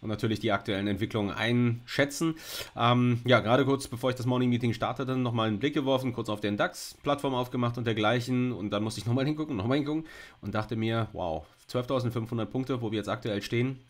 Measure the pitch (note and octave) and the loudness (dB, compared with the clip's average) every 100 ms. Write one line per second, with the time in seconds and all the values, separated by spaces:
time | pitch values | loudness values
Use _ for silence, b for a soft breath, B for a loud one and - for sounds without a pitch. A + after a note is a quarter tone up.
0 | A2 G#2 A2 G#2+ A2+ G2+ - G2 G2+ G2 | -4 -2 0 0 2 0 0 -2 0 -2
1 | A#2 A#2 G2+ - A2+ A#2+ A#2+ A#2 - - | -2 0 -2 0 2 4 4 2 -4 0
2 | C#3 C#3+ E3 D#3+ B B B - A#2 B2 | 0 2 -2 -2 B B B 0 2 4
3 | B2 A#2+ A#2+ A#2+ G#2 B2+ C3 C#3 - A#2 | 4 2 4 4 6 4 4 2 -2 -4
4 | C3 B2+ A#2+ B2 B2 A#2+ A#2+ A2+ G#2+ A#2 | -2 0 0 2 2 2 0 0 -2 -2
5 | C3 C3 B2 A#2 A2 G#2 C3+ D3+ C3+ C3 | -2 0 0 0 0 2 0 0 2 2
6 | B2+ A#2 A2 G#2 G#2 G#2 D3 - - - | 2 -4 -4 -2 -2 0 0 -2 -14 -8
7 | - C#3+ C#3 B2+ B2 B2+ A#2+ A#2 A#2+ A2 | -2 0 0 0 -2 0 -2 0 -2 2
8 | G#2+ B2 A#2+ B2+ B2 G#2+ G2+ G#2 G#2+ G#2+ | 4 2 2 0 0 -2 -2 0 -2 -4
9 | G2 A#2+ C3+ D3+ D#3 B2 G2+ C#3 C#3+ D#3 | 0 0 0 -2 -2 -2 0 0 0 -2
10 | D#3+ B B B G#2 G#2 G#2+ A2+ A2+ A2+ | -6 B B B -4 -4 -2 -2 0 0
11 | A2 E2+ F2 D#2 D#2 - - B2 A#2+ C3+ | -2 -2 -4 -4 -6 -20 -6 -4 0 0
12 | A#2+ A#2+ A2+ A#2 G#2+ B2+ C3 C3 A2+ G#2+ | 0 -2 -4 -4 -2 -4 -2 -2 -2 -2
13 | G2+ A2 A#2 G2+ - A#2 B2+ C3 - | -2 -4 -2 -4 -2 0 0 -2 -14